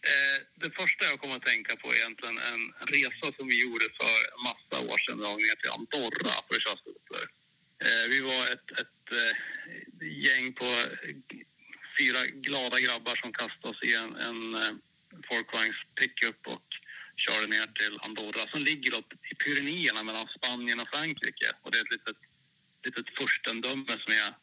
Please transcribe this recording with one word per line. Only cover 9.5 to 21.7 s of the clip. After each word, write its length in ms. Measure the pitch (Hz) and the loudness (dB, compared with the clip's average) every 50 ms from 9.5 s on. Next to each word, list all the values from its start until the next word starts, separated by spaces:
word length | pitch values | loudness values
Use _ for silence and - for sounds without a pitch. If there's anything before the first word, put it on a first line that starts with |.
| - - - - - - - - - - 160 160 151 139 - 131 | -10 -10 -12 -12 -14 -14 -14 -16 -14 -12 -10 -10 -6 2 4 4
gäng 260 | 131 127 127 131 123 | 4 4 2 -2 -6
på 140 | - 123 123 123 120 - - - - - - 143 139 127 - - - - - - - - - - - - - - - | -4 -2 0 2 2 0 0 -2 -8 -10 -12 -12 -12 -14 -16 -16 -16 -16 -18 -20 -20 -20 -20 -18 -18 -16 -4 0 2
fyra 220 | 139 123 120 127 127 131 - 135 135 131 | 2 4 4 2 0 0 -4 -6 -6 -2
glada 320 | 143 139 127 123 123 127 | 0 0 0 2 2 4
grabbar 360 | 127 127 120 117 113 120 120 | 4 4 2 0 -2 -2 -4
som 160 | 113 - 123 | -2 -4 -6
kastade 360 | 113 - 120 110 - - - - 113 | -4 -4 -4 -4 -6 -8 -8 -10 -8
oss 100 | - 127 | -2 2
i 100 | 123 123 113 113 | 2 2 2 2
en, 80 | 110 110 - 110 113 | -2 -6 -6 -6 -4
en, 120 | 117 113 113 113 113 | -4 -6 -6 -6 -2
eh, 160 | 110 113 110 - - - - - - - - - - - - | 0 0 0 0 -4 -14 -18 -20 -20 -20 -20 -18 -18 -6 -2
folkvagns 500 | 123 123 113 - - 117 113 110 110 - - - - - | -2 -2 -2 -2 0 2 2 2 0 -4 -10 -8 0 0
pickup 420 | 139 127 - - 120 113 107 - - - | 0 0 2 0 0 0 0 -4 -8 -8
och 180 | 123 123 - - - - - - - - - - - - - | -8 -8 -8 -12 -14 -12 -12 -14 -16 -14 -16 -14 -4 -2 2
körde 220 | - - 107 107 104 107 | 2 4 2 2 2 2
ner 120 | 110 110 110 - - | 0 0 0 0 0
till 140 | 107 104 104 104 - | 0 0 0 -4 -8
Andorra, 380 | 107 107 107 107 104 107 - 110 - | -8 -8 -6 -8 -6 -4 -4 -4 -4
som 100 | - 151 143 143 | -2 0 2 2
ligger 220 | 160 147 131 123 | 0 2 0 0
då 80 | 113 113 - - - - - - | 0 0 -6 -8 -18 -16 -12 -14
i 40 | - - | -4 -2
Pyrenéerna 640 | - 143 147 139 139 143 160 180 165 127 - 107 110 | 0 2 2 2 2 0 -2 2 2 2 2 0 -2
mellan 240 | 110 110 110 113 107 - - | -2 -2 -4 -4 -4 -4 -2
Spanien 420 | - 123 123 120 120 120 120 117 | 0 0 0 0 0 -2 0 -2
och 100 | 117 - - | -2 -2 -2
Frankrike. 520 | 143 156 160 156 - - 110 - - - 55 - - | -2 -2 -2 -2 -2 -2 -4 -2 0 0 0 0 -2
Och 100 | - - | -4 0